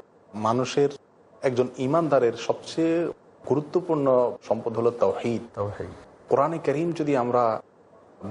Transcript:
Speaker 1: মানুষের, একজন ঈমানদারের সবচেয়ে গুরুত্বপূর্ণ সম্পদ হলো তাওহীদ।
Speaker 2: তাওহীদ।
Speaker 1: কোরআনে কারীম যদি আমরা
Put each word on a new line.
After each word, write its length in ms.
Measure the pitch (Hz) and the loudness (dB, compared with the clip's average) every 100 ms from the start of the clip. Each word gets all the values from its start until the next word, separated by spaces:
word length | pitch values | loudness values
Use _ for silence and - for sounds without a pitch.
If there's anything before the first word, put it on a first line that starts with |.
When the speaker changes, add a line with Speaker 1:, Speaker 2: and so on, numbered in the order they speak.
| - _ _ | -12 _ _
Speaker 1:
মানুষের, 560 | 104 110 120 127 - 143 143 _ _ _ - | -4 0 0 0 2 0 0 _ _ _ -4
একজন 260 | 139 120 127 - | -2 2 0 0
ঈমানদারের 560 | 131 160 160 135 120 | 0 2 4 4 2
সবচেয়ে 800 | 113 - - - - 165 165 165 - _ _ - | 0 -4 -4 -4 -2 0 2 -2 -6 _ _ -2
গুরুত্বপূর্ণ 840 | 135 147 180 175 156 139 127 120 - - | -2 0 -2 0 0 4 4 2 -2 -4
সম্পদ 300 | 113 113 113 | -4 -2 0
হলো 140 | 117 | 0
তাওহীদ। 500 | 113 98 - 120 113 - - | 2 0 2 -2 -4 -6 -8
Speaker 2:
তাওহীদ। 320 | 104 101 90 - - - - | -8 -6 -12 -12 -20 -18 0
Speaker 1:
কোরআনে 280 | 131 147 165 | 2 2 0
কারীম 340 | 143 135 170 | -2 -2 -2
যদি 260 | 156 151 139 | -2 0 0
আমরা 440 | 120 120 117 107 - _ _ - - - 98 | 2 2 2 0 -6 _ _ -20 -20 -16 -12